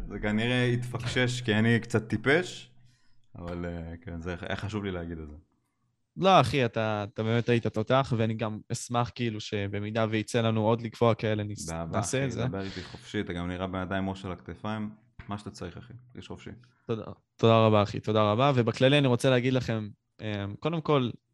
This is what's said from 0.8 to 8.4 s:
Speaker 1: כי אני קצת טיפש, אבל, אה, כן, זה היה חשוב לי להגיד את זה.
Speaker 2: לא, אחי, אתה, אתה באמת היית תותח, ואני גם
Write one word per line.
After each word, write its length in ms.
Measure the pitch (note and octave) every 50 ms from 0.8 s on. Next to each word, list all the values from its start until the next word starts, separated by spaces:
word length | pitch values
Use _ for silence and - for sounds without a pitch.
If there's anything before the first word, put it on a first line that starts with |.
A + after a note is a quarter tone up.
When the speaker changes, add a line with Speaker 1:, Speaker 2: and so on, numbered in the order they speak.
| B2 - - A2+ - - - B2+ B2+ B2 B2 -
Speaker 1:
כי 140 | - A2 G#2
אני 240 | G#2+ A2 A#2 A#2 A2
קצת 300 | - - - G#2+ G#2 -
טיפש, 640 | G#2+ G#2+ - B2+ C#3+ F3 F3+ - - - - - _ - - - _ _ _ - - - - _ -
אבל, 300 | - F2 E2+ F2 F2 F2
אה, 280 | F2 E2+ E2+ E2 E2+ E2+ E2
כן, 200 | - - E2+ E2+
זה 140 | E2 F2+ F2 E2
היה 140 | F2+ - G2
חשוב 280 | - - F#2+ G#2+ G#2 G2
לי 80 | G2
להגיד 260 | F#2 F2 E2+ E2+ E2+ D#2
את 80 | D#2
זה. 60 | D2 D2+ D#2+ - _ _ _ _ _ _ _ _ _ _ _ _ _ -
Speaker 2:
לא, 240 | D3+ E3 F#3+ F#3+ E3
אחי, 240 | B2+ A#2 C3+ C#3+ B2
אתה, 400 | A2 - A2+ A2 A2 G#2+ G#2 G2+ G#2 -
אתה 100 | - A2
באמת 260 | A2 A#2 A#2+ A2+ -
היית 180 | A#2+ A2+ -
תותח, 460 | A2 - A2 G#2+ - C3 C3 C3+ - A#2+
ואני 160 | A2 A2+ A2 A2+
גם 260 | A2